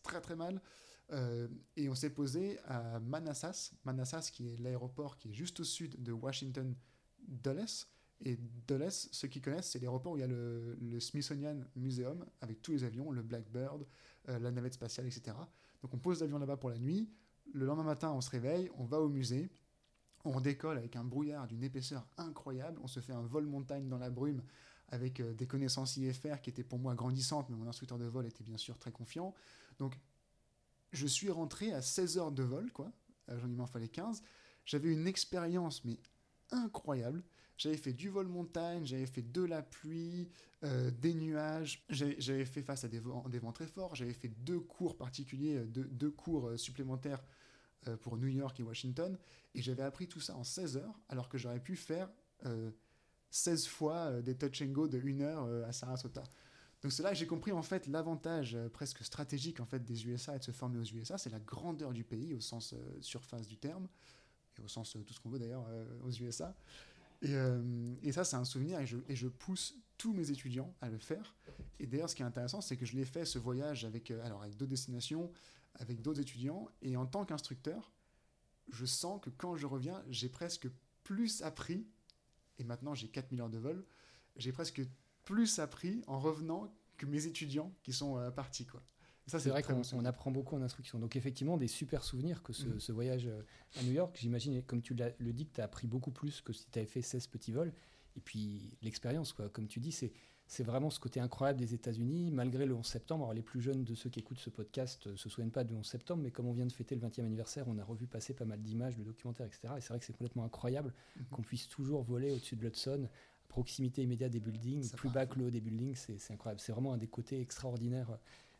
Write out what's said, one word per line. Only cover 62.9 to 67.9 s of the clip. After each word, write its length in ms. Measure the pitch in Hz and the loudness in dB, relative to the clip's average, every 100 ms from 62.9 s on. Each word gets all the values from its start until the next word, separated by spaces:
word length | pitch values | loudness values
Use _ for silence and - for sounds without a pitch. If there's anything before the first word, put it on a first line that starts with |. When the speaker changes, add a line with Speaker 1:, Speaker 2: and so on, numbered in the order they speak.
| 135 | -8
Speaker 1:
surface 460 | - 123 - 117 104 | -6 -8 -6 -8 -8
du 120 | 107 | -6
terme, 280 | 156 180 185 - - - - _ _ - | -6 -4 -8 -12 -20 -20 -20 _ _ -14
et 20 | |
au 80 | 107 | -10
sens, 280 | 117 110 110 | -8 -6 -8
euh, 80 | |
tout 100 | 104 | -10
ce 60 | 117 | -10
qu'on 100 | 113 | -6
veut 80 | 127 | -4
d'ailleurs, 280 | 117 127 113 | -4 -4 -6
euh, 320 | 113 113 120 | -6 -8 -6
aux 80 | 127 | -4
U 160 | 117 120 | -4 -4
S 140 | 117 | -4
A. 160 | 165 190 - - - - - - | -6 -8 -16 -18 -18 -20 -20 -2
Et, 120 | 143 | 2
euh, 600 | 139 131 123 120 120 120 | 4 6 4 2 0 -2